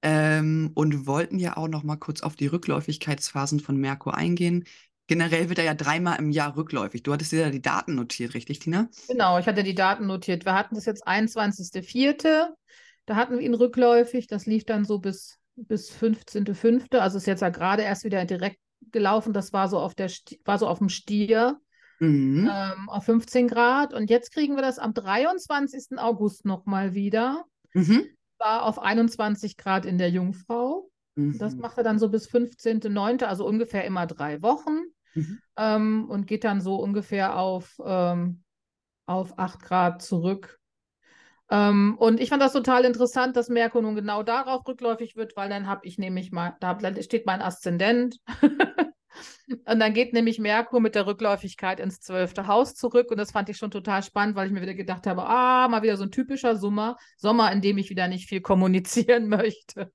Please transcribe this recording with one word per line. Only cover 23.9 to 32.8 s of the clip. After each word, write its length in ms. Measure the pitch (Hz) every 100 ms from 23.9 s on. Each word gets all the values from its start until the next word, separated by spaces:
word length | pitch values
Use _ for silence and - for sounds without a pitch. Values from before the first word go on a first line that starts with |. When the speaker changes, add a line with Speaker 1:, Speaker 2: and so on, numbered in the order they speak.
Speaker 2:
Und 160 | 233 214
jetzt 220 | 233 240
kriegen 220 | - 294
wir 80 | 277
das 160 | 269 254
am 160 | -
dreiundzwanzigsten 1040 | 220 196 202 294 370 - 285 285 277 - 254
August 460 | 233 226 208 196
noch 220 | 202 190 196
mal 280 | 196 196
wieder. 520 | 190 202 220 240 302 339 _ _
Speaker 1:
Mhm. 380 | 185 165 226 392 _ _ _
Speaker 2:
War 260 | 220 226
auf 140 | 220 214
einundzwanzig 800 | 214 220 233 - 214 208 208 -
Grad 300 | - 190 190
in 120 | 180
der 120 | 180
Jungfrau. 800 | 180 180 - - 233 247 339 381 _ _ - 147
Das 220 | 147 208 127
Speaker 1:
Mhm. 40 |
Speaker 2:
macht 180 | 233 -
er 60 |
dann 140 | 233 214
so 100 | 220
bis 180 | 214 -
fünfzehnte 640 | 240 240 - 233 226